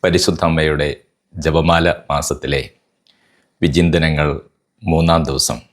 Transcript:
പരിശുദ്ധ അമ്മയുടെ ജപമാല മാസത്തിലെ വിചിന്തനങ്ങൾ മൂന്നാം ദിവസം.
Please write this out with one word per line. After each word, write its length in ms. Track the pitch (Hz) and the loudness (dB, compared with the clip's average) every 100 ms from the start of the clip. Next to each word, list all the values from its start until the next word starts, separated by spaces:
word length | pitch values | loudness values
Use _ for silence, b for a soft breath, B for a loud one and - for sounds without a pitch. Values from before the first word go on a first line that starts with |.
പരിശുദ്ധ 400 | 92 87 - 82 85 | 2 2 0 0 0
അമ്മയുടെ 380 | 80 78 76 73 69 _ _ _ 85 | 0 0 0 -4 -6 _ _ _ -6
ജപമാല 420 | 80 78 80 82 85 - - | -2 0 2 2 2 -2 -4
മാസത്തിലെ 500 | 73 - 71 64 69 - _ _ _ _ _ _ _ _ _ | -4 -4 -6 -4 -6 -6 _ _ _ _ _ _ _ _ _
വിചിന്തനങ്ങൾ 640 | 85 78 87 82 80 76 73 69 - _ _ _ 113 | 0 2 2 2 0 0 -2 -4 -10 _ _ _ -2
മൂന്നാം 300 | 82 82 82 78 | 0 2 2 0
ദിവസം. 300 | 67 - 57 - | -4 -4 -6 -12